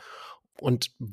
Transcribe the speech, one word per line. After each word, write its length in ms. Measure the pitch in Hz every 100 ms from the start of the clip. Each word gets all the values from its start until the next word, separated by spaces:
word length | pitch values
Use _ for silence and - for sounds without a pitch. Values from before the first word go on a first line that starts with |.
| - - - - _ -
Und 300 | 120 120 - - 110